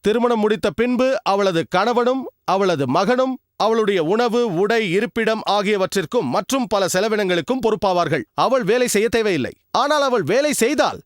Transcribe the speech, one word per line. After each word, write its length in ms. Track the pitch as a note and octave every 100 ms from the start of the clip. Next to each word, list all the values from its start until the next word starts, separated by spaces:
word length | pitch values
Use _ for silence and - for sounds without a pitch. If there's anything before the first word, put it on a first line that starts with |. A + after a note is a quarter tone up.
திருமணம் 340 | G3+ A3+ A#3+ A#3
முடித்த 320 | G#3+ G#3+ G#3
பின்பு 480 | F3+ A#3+ B3 C4 C4
அவளது 420 | - G3 G3 E3 D#3+
கணவனும் 560 | F3+ G#3+ A#3+ A#3+ C4 E4+ _
அவளது 420 | - F#3+ G3 D#3+ C3+
மகனும் 520 | D3 G3 B3 C4 B3+ _ _
அவளுடைய 460 | G#3 A3+ G#3+ G3
உணவு, 520 | D#3 G#3+ B3 A#3 A#3+
உடை, 360 | E3 G3+ A3+ G#3+
இருப்பிடம் 500 | F3+ G#3+ - A3 A3 -
ஆகியவற்றிற்கும் 760 | G3+ G3+ G#3 F#3 G3+ E3 B3 D3
மற்றும் 380 | E3+ G3+ C4+ A#3
பல 200 | G#3 F#3
செலவினங்களுக்கும் 760 | F#3 G#3+ G#3+ G3 F3 - C4
பொறுப்பாவார்கள். 600 | A#3 G#3+ G3+ F3+ E3 D3 -
அவள் 280 | - F3+ C4
வேலை 260 | F#3+ A#3+ B3
செய்ய 200 | G3+ A3+
தேவையில்லை. 440 | A#3 G#3+ E3+ G#2+ - _
ஆனால் 320 | G3+ C4+ D4+
அவள் 200 | C#4 A#3+
வேலை 300 | D3 A3+ D4+
செய்தால் 480 | C4+ A3+ B3 A#3 G2